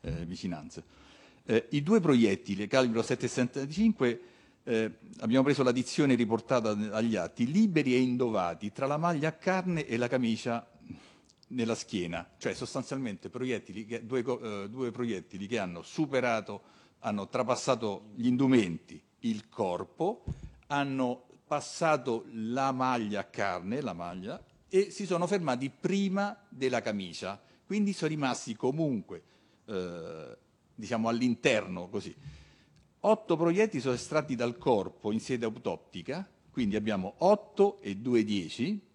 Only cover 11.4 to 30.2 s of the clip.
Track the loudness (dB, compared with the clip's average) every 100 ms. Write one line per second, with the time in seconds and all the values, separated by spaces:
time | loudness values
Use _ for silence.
11.4 | _ -4 -2 -2 -4 -4 -4 -6 -10 _
12.4 | -6 -6 -6 -8 -6 -6 -6 -8 -10 -6
13.4 | -4 -4 -6 -12 -8 -10 -4 -2 -2 -4
14.4 | -4 -8 -8 -6 -6 -2 -4 -4 -8 -10
15.4 | -4 -4 -4 -6 -10 -4 0 2 2 0
16.4 | -4 -14 -14 -20 _ _ -4 -4 -2 -2
17.4 | 0 0 2 0 0 -6 -10 -2 0 4
18.4 | 6 6 6 -2 -10 -20 _ _ -4 -4
19.4 | -8 -4 -2 -2 -6 -4 -4 -4 -10 -10
20.4 | -12 -18 _ -2 -2 0 -2 -2 _ -20
21.4 | _ -6 -4 0 2 2 0 -4 -4 -8
22.4 | -4 0 0 0 0 0 -2 -4 -6 -4
23.4 | -2 -2 -4 -4 -6 -6 -8 -10 -10 -12
24.4 | -16 _ _ 0 0 -4 -2 -2 0 0
25.4 | 0 -2 -4 -4 -2 0 2 0 -2 -6
26.4 | _ -2 0 0 0 -4 -6 -8 -8 -8
27.4 | _ _ _ 0 0 0 -2 0 -2 -2
28.4 | -6 -2 -2 0 0 -2 -6 -16 _ _
29.4 | _ _ -8 -6 -6 -8 -10 -12